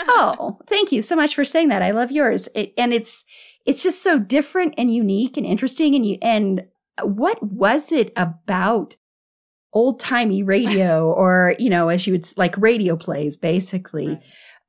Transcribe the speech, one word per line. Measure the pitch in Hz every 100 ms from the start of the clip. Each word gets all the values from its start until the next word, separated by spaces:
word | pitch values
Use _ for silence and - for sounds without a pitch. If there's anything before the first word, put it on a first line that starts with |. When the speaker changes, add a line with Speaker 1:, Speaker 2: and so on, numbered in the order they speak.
| 381
Speaker 1:
Oh, | 480 233 - - - -
thank | 415 392
you | 240
so | 220 320
much | 294
for | -
saying | 277 320 320
that. | 190
I | 185
love | 214 247
yours. | 294 262 190 -
It, | 220 202 -
and | 240
it's, | 233 226 - - - - _
it's | - 277
just | 359 -
so | 370 302
different | 190 277 285 370 349 -
and | 240
unique | 233 208 196 247 -
and | -
interesting. | 240 262 - 311
And | 277
you, | 214 190
and | 226 214 202 185 - _ _ -
what | 208 196 330 453
was | 208 214 196 277 -
it | 311 214
about | - 170 165 - 185 190 226 - - _ _ _ _ _ _ _
old-timey | 214 247 - - 247 220 190
radio | 196 196 226 196 185 160 160
Speaker 2:
<laughs> | 180
Speaker 1:
or, | 185 180 180 -
you | 233
know, | 175 165
as | 180 185
you |
would | 185
s-, | - -
like, | 175 202
radio | 220 233 185 165
plays, | 180 143 151 147
basically? | 170 180 185 185 185 156 151
Speaker 2:
Right. | 151 _ - - -